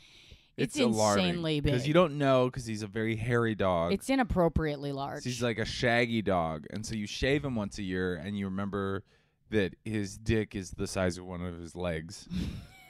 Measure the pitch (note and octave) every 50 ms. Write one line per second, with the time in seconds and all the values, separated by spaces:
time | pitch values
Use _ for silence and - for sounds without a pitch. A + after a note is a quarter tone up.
0 | - - - - - - - - _ _ _ - - B3 - D4 C4 A#3 A3 G#3+
1 | G#3+ G#3 G3+ G3+ F#3 F3+ F3 F3 E3 D#3+ D#3 D3 C#3+ D3 C3+ B2 B2+ D3 D3+ E3+
2 | F#3 D#3+ C#3 D3 C#3+ C#3 C3+ B2+ B2+ B2+ - C3 A#2 A#2 A2 G#2 A2 G2+ F#2+ A2+
3 | A2 A2+ A2+ G#2+ A2 B2+ A#2+ A#2+ A#2 A2+ G#2+ F#2+ G2+ F#2+ F#2 E2+ E2 E2+ F#3+ F#3+
4 | - - C4+ C4+ C4+ - - F#3 F3 E3 - F3+ D#3+ D3+ D3 C#3 C#3+ C#3+ C#3 C3+
5 | C#3 C#3+ - D3 - B2+ B2 A#2 B2 B2 A2+ F#2+ A2 - - - - B2 A#2 A#2+
6 | B2 A#2 A#2 A2+ G2 G2 F#2+ F2+ E2 D#2+ D#2 D#2 - - - G2+ G#2+ G#2+ A2+ A2
7 | G#2 G2+ - - - C3 C#3+ D3+ C#3+ C#3 B2+ A2 G#2 G2 - - G#2 F#2 F#2 F#2
8 | F#2 F#2 F2+ D#2+ D2 G2 G#2 G2+ G2 F#2+ F#2 F#2+ G2+ G2+ F#2 G2+ G2 G2 F#2+ F#2+
9 | - _ _ _ _ _ _ _ _ - A2 A2 G2 F2 - - - A2+ A2 A2
10 | G2+ F#2 G2+ G#2+ A2 A2 A2+ A2 G#2+ - - G#2 F#2 - - - G2 F#2 - G2+
11 | F#2 F#2 E2+ F2+ F2+ F#2 F#2 F2 F2 F2+ E2+ E2+ E2+ E2 - F2 F2+ F2 E2 D#2+
12 | D#2+ E2 - - - - F3 F#3 - - - - - - - - - -